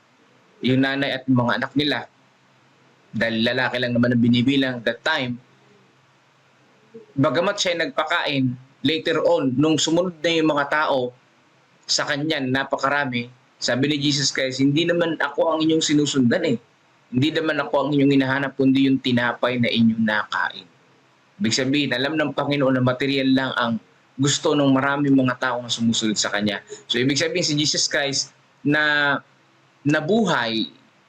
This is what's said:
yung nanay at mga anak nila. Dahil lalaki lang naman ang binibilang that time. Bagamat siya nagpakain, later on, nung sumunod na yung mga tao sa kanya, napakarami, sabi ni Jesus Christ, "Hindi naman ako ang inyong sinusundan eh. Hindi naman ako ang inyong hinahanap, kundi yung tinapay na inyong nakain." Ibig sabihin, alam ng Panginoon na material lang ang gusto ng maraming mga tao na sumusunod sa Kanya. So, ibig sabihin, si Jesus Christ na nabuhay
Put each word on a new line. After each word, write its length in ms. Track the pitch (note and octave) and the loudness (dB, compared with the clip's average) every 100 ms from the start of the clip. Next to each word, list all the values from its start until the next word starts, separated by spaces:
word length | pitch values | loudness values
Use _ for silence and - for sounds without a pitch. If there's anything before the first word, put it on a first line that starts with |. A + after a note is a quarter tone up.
| _ _ _ _ _ _ | _ _ _ _ _ _
yung 240 | A#2 C3 C3+ | 0 2 0
nanay 320 | C#3 C#3 C3 | -2 -4 -4
at 80 | - | 0
mga 320 | B2+ A#2+ A2 | 2 2 0
anak 140 | C3 C#3 | -2 -2
nila. 320 | D3 B2 - _ _ _ _ _ _ _ _ _ _ | -2 -2 -6 _ _ _ _ _ _ _ _ _ _
Dahil 320 | A2+ A2+ A2+ | -4 -2 0
lalaki 320 | A#2 B2+ B2 B2 | 0 0 -2 -2
lang 160 | B2 | -2
naman 240 | A#2+ A#2+ B2 | 0 2 2
ang 80 | |
binibilang 560 | A#2 A#2+ A#2+ C#3 C3 B2 A#2 | 4 4 2 2 0 -2 -4
that 160 | A#2 | -4
time. 320 | - D#3 B2 B2 - _ _ _ _ _ _ _ _ _ _ _ _ _ _ A3+ - | -2 -2 -4 -8 -14 _ _ _ _ _ _ _ _ _ _ _ _ _ _ -20 -10
Bagamat 480 | C3+ C3+ C3 F#3 G3+ | -2 -2 0 -2 -2
siya 160 | F#3 E3+ | -2 -2
nagpakain, 800 | D#3 D3+ D3+ E3+ C#3+ C#3 C3 B2 - _ C3+ | -4 -4 -4 -2 -2 -2 -2 -4 -12 _ -4
later 320 | D#3+ E3+ D#3 | -2 -2 0
on, 320 | F3 E3+ C#3 C3 | 2 2 0 2
nung 160 | D#3 D#3 | 2 2
sumunod 400 | - E3 F#3 E3+ | 0 0 0 -2
na 80 | E3+ | -2
yung 240 | E3 D#3 D3 | 0 2 0
mga 160 | C#3 | -2
tao 400 | D3+ C#3+ C3+ B2 - _ _ _ _ _ _ | -2 0 0 -2 -8 _ _ _ _ _ _
sa 240 | - - C#3+ | -6 -4 -2
kanya, 320 | C#3+ D3+ D3+ | -2 -2 -2
napakarami, 880 | C3 C3 C3+ C3+ C3+ C#3+ C#3 A#2+ A#2+ - _ _ | -2 -2 -2 -2 0 0 -2 -4 -8 -12 _ _
sabi 320 | - B2 D3 | -4 0 0
ni 80 | D3+ | 0
Jesus 320 | C#3+ C#3+ C3+ | 0 0 -2
Christ, 320 | - C3+ B2+ | -2 -4 0
"Hindi 240 | C#3 C#3+ E3+ | 2 2 2
naman 320 | E3+ E3 D3 | 0 0 -2
ako 380 | C#3+ - E3+ D#3+ | -4 -2 0 0
ang 20 | |
inyong 240 | D#3+ D#3+ | 0 0
sinusundan 720 | D#3 D3 C#3+ C#3 B2 F3 E3 A#2 | 2 2 2 2 2 2 0 -4
eh. 20 | - _ _ _ _ | -6 _ _ _ _
Hindi 240 | B2 D3 D#3+ | 0 0 0
naman 240 | D#3 D3 | -2 -2
ako 160 | C#3 C#3+ | 0 0
ang 140 | C#3 | 0
inyong 240 | C#3+ C#3 C#3 | 2 4 4
hinahanap, 400 | C3 C3+ C#3 - | 2 0 -2 0
kundi 320 | C3+ C3+ C3+ | 4 6 4
yung 160 | C3+ | 2
tinapay 560 | C3 A#2+ A#2+ A#2 B2 B2 | 2 0 0 0 0 0
na 80 | A#2 | 0
inyong 400 | A#2 A2+ A2+ A2 | 4 4 4 2
nakain." 560 | G#2+ G#2 F#2 - G2 - _ _ _ _ _ _ - | 0 -2 -4 -4 -6 -18 _ _ _ _ _ _ -6
Ibig 80 | G#2+ | -4
sabihin, 400 | A2 C3 C#3+ C#3 | -2 0 0 0
alam 240 | B2 C#3 D#3 | -2 -2 -2
ng 160 | D3 | -4
Panginoon 480 | C#3 C#3 C#3+ C3+ C3 | -2 -2 0 2 2
na 60 | B2+ | 2
material 420 | B2+ C3+ C#3 C3+ C3+ | 0 -2 0 2 2
lang 160 | C3 - | 0 -2
ang 160 | A#2+ A2+ - _ _ - | -2 -2 -8 _ _ -4
gusto 320 | C#3+ - E3 | -2 0 0
ng 160 | D3 C#3 | 2 4
maraming 480 | C3 C#3 C#3+ C#3+ C3+ | 2 2 0 2 4
mga 180 | B2+ B2 | 2 0
tao 180 | B2+ B2 A#2+ | -4 -4 -6
na 60 | |
sumusunod 420 | A#2 A#2 A2+ A2 | -2 0 0 0
sa 160 | G2+ G#2+ | -2 -2
Kanya. 320 | G#2 G#2 G2+ - - - | -2 -2 -4 -8 -14 -6
So, 160 | A#2 | -2
ibig 160 | C3 C#3 | 0 0
sabihin, 240 | E3 F3 | -2 -2
si 160 | D#3+ D3 | -2 -2
Jesus 320 | D3+ F3 - | -2 -2 -2
Christ 400 | D#3 C#3 C3+ - - _ _ | -2 -2 -4 -8 -12 _ _
na 560 | C#3+ D3+ D3+ D3 C#3+ C3+ - _ _ _ _ _ | 0 2 2 2 2 -2 -6 _ _ _ _ _
nabuhay 880 | C#3+ D#3 D3 A3+ F#3+ C#3 A#2 A2+ - - _ _ | -2 0 2 2 2 0 -2 -4 -6 -10 _ _